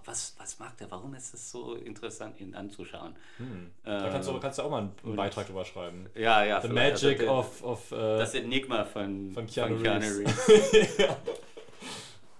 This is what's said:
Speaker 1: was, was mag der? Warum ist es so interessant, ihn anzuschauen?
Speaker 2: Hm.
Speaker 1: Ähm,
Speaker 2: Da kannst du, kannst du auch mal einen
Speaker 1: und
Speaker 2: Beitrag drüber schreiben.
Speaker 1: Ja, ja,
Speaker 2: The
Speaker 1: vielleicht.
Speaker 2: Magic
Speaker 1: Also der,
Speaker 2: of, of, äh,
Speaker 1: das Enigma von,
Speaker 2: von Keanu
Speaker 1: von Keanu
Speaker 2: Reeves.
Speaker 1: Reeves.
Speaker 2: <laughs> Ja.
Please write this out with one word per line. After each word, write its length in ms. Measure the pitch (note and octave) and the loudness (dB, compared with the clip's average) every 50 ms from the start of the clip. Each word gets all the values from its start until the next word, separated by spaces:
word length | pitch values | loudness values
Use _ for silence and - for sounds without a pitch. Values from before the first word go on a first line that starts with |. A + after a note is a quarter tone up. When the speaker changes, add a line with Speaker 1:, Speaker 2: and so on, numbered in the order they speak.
| - | -12
Speaker 1:
was, 300 | - A2+ - - - - | -8 -6 -6 -6 -8 -10
was 200 | - - - - | -12 -14 -12 -12
mag 200 | - A2+ - - | -12 -14 -16 -14
der? 120 | - G#2 - | -14 -14 -12
Warum 240 | F#2+ F#2 G#2+ C#3 C#3 | -12 -12 -10 -12 -12
ist 180 | B2+ - - - | -12 -12 -14 -14
es 180 | - - - | -14 -14 -12
so 240 | - A#2+ B2+ B2 A#2 | -10 -10 -8 -8 -8
interessant, 640 | - - A#2 G#2 G2+ A#2 G#2+ G2+ - A2+ G#2+ - - | -10 -10 -12 -12 -10 -10 -10 -10 -10 -12 -12 -12 -14
ihn 160 | G2 F#2 G#2 | -14 -12 -12
anzuschauen? 600 | A2 G2 G2+ - - F2 - - E2 E2 E2 E2 - - - - | -10 -12 -12 -12 -12 -14 -12 -12 -12 -12 -12 -14 -16 -18 -16 -14
Speaker 2:
Hm. 80 | - A#2+ | -12 -12
Speaker 1:
Ähm, 240 | C3 A2 F2+ F2 F2 - - - | -10 -10 -12 -12 -14 -16 -12 -8
Speaker 2:
Da 260 | A2+ G#2 G2+ F#2+ F#2+ | -4 -2 -2 0 0
kannst 200 | F#2+ F#2 F#2 - | -2 -2 -2 -2
du, 100 | C3 - | -4 -4
kannst 180 | - C#3 - - | -4 -4 -4 -4
du 40 | B2+ | -4
auch 60 | D3+ | -2
mal 80 | D3 A#2+ | -2 -2
einen 120 | G#2 F#2+ - - - | -2 -4 -6 -8 -8
Speaker 1:
und 140 | A2+ G#2+ | -6 -2
Speaker 2:
Beitrag 300 | G#2 G2 G2 - G#2+ G2 | -2 -2 -2 -2 -4 -6
drüber 180 | F#2+ F#2+ F#2+ F2+ | -6 -6 -8 -8
schreiben. 440 | - - F#2+ F2 F2 F2 F2+ F#2+ F#2+ - | -8 -8 -10 -8 -8 -10 -10 -12 -12 -6
Speaker 1:
Ja, 300 | A2+ A2 A2+ A2+ G#2 G#2 | 0 4 6 6 6 6
ja, 160 | G#2 G2+ G2 | 6 4 2
Speaker 2:
The 80 | - A#2 | 2 2
Speaker 1:
vielleicht. 340 | A#2+ B2 B2+ C#3+ C#3 - - | 4 4 6 6 4 6 4
Speaker 2:
Magic 160 | C#3 C3+ A#2+ | 4 4 4
Speaker 1:
Also 60 | A#2 | 4
der, 80 | A#2 C3+ | 4 4
Speaker 2:
of, 300 | B2+ A2+ - - - - | 4 2 0 -4 -8 -6
of, 280 | A#2+ A#2 A2 - - | -6 -6 -6 -6 -8
äh, 40 | B2 A#2 A2 A2 A2 A2 | -4 0 2 2 4 4
Speaker 1:
das 140 | A2 A2 - | 2 2 0
Enigma 500 | A#2+ A2 A#2 C3 C3+ - - A#2 A2 G2+ | -2 -2 0 0 0 0 0 0 -2 -2
von, 480 | - - A2 G2+ G2+ G2 G2 G2 F#2+ F#2+ | -2 -4 -6 -4 -4 -4 -4 -6 -6 -6
Speaker 2:
von 120 | A#2+ A2+ | -6 -6
Keanu 280 | A2 - B2+ A#2+ A2+ A2+ | -4 -2 0 0 0 0
Speaker 1:
von 80 | A2+ A2+ | 2 2
Keanu 220 | A2 G2+ G2+ G#2+ | 2 2 2 2
Speaker 2:
Reeves. 420 | G#2 G2+ G2+ G#2 C#3 A2+ - - | 0 0 0 2 2 2 4 8
Speaker 1:
Reeves. 500 | - G#3+ G#3 - - A3 G#3+ - - - | 10 10 10 10 10 8 8 8 6 4
Speaker 2:
<laughs> 0 | - | 4
Ja. 180 | F#3+ - - - - - - - - - - - - - - - - - - - - - - - - - - | 4 4 2 0 -6 -8 -8 -8 -10 -16 -16 -16 -16 -16 -16 -14 -12 -12 -12 -12 -12 -14 -16 -18 -18 -18 -18